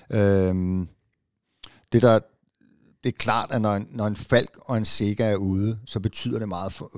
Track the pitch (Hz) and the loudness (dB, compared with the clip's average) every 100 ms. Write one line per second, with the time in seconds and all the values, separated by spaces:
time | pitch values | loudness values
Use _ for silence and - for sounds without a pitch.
0 | - 107 101 98 92 92 90 92 87 _ | -4 0 4 4 2 0 -2 -2 -6 _
1 | _ _ _ _ _ _ - - _ 120 | _ _ _ _ _ _ -20 -20 _ 4
2 | 120 110 - _ _ _ _ _ _ _ | 6 6 2 _ _ _ _ _ _ _
3 | 127 - - 113 - 120 107 101 107 120 | -6 -2 0 0 0 0 0 0 -4 -4
4 | 107 101 - 120 - - - 113 107 - | -4 -4 0 2 2 -6 -6 -4 -2 0
5 | 104 104 113 98 98 95 107 110 120 110 | -2 0 0 0 0 0 -2 -4 -8 -6
6 | 104 - 123 120 107 87 95 - 95 | -4 -4 -6 -6 -6 -6 -8 -10 -14